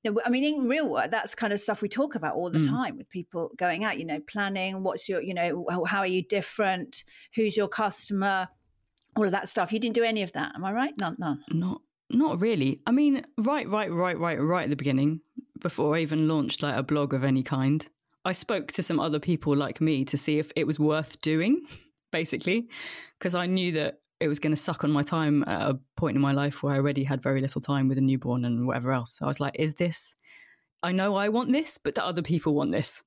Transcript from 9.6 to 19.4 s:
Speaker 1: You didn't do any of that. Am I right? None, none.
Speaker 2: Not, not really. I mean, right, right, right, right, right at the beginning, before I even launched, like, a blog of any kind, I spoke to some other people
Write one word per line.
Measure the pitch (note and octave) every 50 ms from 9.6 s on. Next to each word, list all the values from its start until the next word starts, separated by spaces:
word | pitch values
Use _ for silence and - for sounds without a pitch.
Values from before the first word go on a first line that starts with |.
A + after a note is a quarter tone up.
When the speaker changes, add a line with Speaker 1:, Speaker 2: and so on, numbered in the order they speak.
| F3+ E3
Speaker 1:
You | G#3+ A3
didn't | A#3 A#3 A3
do | A#3
any | A#3 A3+ A3 G#3+
of | F#3+ E3+
that. | - - D3 - -
Am | - F3+
I | F#3+
right? | G3+ A#3 C4+ D4+ D4 -
None, | G3 E3 - -
none. | F3 D#3 C#3+ D3 - -
Speaker 2:
Not, | D#3 E3 F3 F#3 - - _ _ _ _ _ _
not | - A#3+ D4+ D#4 - E3+
really. | G3 A3+ A3+ D#3+ C3+ C3+ C3+ - _
I | -
mean, | B3 C#4 D4 D4 C4+ C4 - - _ -
right, | G#3+ B3+ D4 D4 - -
right, | G3+ G#3+ G#3+ -
right, | E3+ E3+ F3+ F3+ E3+ -
right, | E3+ E3+ D#3 -
right | C#3+ D#3 F3 F3+ -
at | A#2
the | D3
beginning, | C#3 C3 C#3+ C3 C3 C#3+ D3 D#3+ D#3 _ _ _ - - _ _ -
before | - F3 - - D#3 D3 D3+
I | E3+
even | D#3+ D3 D#3 D#3 D#3 D#3
launched, | D#3+ D3+ C#3 - - - -
like, | C#3+ B2
a | A#2+
blog | C3+ - D3 D3 C#3+ C3+ C#3
of | C3 C3
any | C#3 C3 C3 C3
kind, | - C#3 C3+ C3 C3+ D3 D#3+ - - _ _ _ _ _ _ _
I | F#3
spoke | F#3 - - - A3 F#3+ - -
to | - -
some | F3 - E3+ D3+
other | - E3 D3 D3+
people | - F3 E3+ D3+